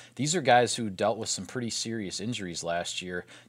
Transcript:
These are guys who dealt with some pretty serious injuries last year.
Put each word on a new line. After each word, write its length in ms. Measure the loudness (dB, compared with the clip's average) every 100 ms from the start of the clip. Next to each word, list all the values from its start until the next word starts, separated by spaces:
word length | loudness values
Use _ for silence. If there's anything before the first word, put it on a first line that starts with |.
| -12 -4
These 200 | 0 2
are 60 |
guys 340 | 8 8 8 2
who 140 | -4
dealt 260 | 0 0 0
with 120 | -2
some 180 | -6 -6
pretty 240 | -6 -4
serious 480 | -4 -4 -4 -4 -6
injuries 440 | -4 -4 -6 -6
last 380 | -2 -2 -2 -6
year. 240 | -6 -6 -8 -14